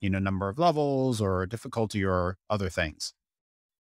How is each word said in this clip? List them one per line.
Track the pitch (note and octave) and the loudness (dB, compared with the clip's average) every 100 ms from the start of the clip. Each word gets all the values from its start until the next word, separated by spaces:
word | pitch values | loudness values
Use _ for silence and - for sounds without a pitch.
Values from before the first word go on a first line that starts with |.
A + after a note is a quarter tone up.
you | G2 | 0
know, | F#2+ | 0
number | G2 F#2+ G2 | 0 0 -2
of | B2+ | 2
levels | E3+ D3+ D3 C3+ C3 A2+ | 2 4 2 2 2 2
or | G2+ F#2 F#2 | 2 0 -2
difficulty | A2 B2 A#2 A2 G#2 | -6 -6 -4 -2 0
or | F#2+ F#2 F2+ F2+ - | 2 2 0 -4 -4
other | G#2 F#2 | -2 -2
things? | - D#2+ - - - _ _ _ _ _ _ | -2 -4 -4 -12 -12 _ _ _ _ _ _